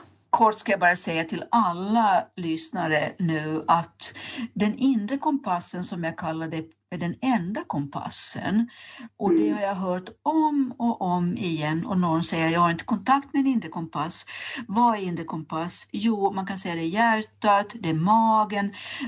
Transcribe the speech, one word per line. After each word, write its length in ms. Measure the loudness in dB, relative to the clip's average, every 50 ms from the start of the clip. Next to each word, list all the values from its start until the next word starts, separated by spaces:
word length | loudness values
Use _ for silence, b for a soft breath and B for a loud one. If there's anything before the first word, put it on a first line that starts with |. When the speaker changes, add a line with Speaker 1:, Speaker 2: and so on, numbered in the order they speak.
| -8 -20 _ _ _ _
Speaker 1:
Kort 280 | 2 4 4 4 4 2
ska 120 | -2 -2 0
jag 80 | 2
bara 160 | 4 4 4
säga 280 | 4 2 2 0 -2 -2
till 200 | -4 -4 -8 -4 0
alla 720 | 2 2 2 2 0 -2 -2 0 2 2 4 4 4 2 0 -2 _
lyssnare 760 | -6 -4 -4 -2 -2 -2 -4 -4 -2 -2 0 0 0 0 -2 -4 -2
nu 460 | -2 0 0 0 -2 -2 -4 -2 2 2
att 460 | 2 2 2 -2 _ -6 -6 -6 -6 B B B B -8 -8 B B
den 200 | 0 0 0 0
inre 440 | 2 2 2 4 2 0 -2 -4 -2
kompassen, 680 | 0 0 -2 -2 -2 -2 -4 -4 -4 -6 -8 -8 -6
som 200 | -6 -6 -6 -4
jag 140 | -6 -6 -6
kallar 300 | -6 -6 -4 -4 -6 -6
det, 140 | -6 -6 -8 -10 _ _ _ -12
är 80 | -8 -6
den 160 | -4 -4 -4 -2 0
enda 380 | 0 2 2 0 -2 -6 -6 -6
kompassen. 1000 | -6 -4 -4 -4 -4 -6 -8 -8 -6 -4 -2 0 0 -2 -2 -2 0 2 2 0 0 B B B B B B -18 -18 B -2
Och 120 | 0 2 4
det 80 | 4 4 2
Speaker 2:
Mm. 60 | 0
Speaker 1:
har 80 | 0 0
jag 120 | -2 -2
hört 340 | -2 -2 -2 -2 -4 -4 -10 -14 _ -2
om 520 | 0 2 2 2 2 2 2 0 -2 -2 -2
och 240 | -2 -2 0 0 0
om 320 | 0 0 0 0 0 -2
igen. 520 | -2 -2 -2 -2 -2 -2 -2 -2 -2 -2
Och 120 | -2 0 2
någon 260 | 2 2 2 2 2
säger, 240 | 0 0 0 2 2
jag 120 | 4 4
har 100 | 4 4
inte 140 | 2 0 -4
kontakt 480 | -2 -4 -2 2 2 2 2 2 0 0
med 80 | 0
en 60 | 2
inre 220 | 2 2 0 -2 -4
kompass. 580 | -6 -8 -8 -6 -4 -4 -4 -4 -4 -6 -8 B B B B B B B -8 B
Vad 280 | 2 4 4 4 4
är 60 | 2 -2
inre 220 | -4 -4 -4 -6
kompass? 640 | -6 -8 -8 -8 -6 -6 -6 -4 -2 -2 -4 -4 -4 -4
Jo, 400 | -2 0 0 2 2 2 0 0
man 140 | 0 -4
kan 120 | -4 -4 -4
säga 160 | -2 -2 -2
det 60 | -2 -2
är 320 | -2 2 2 4 4 4
hjärtat, 520 | 2 0 -6 _ -2 2 4 4 4 4 0 -6 -6
det 100 | -2 -2
är 40 | 0
magen, 800 | 2 4 4 6 6 6 6 4 4 2 2 0 -2 -2 -4 -4 B B B B B -8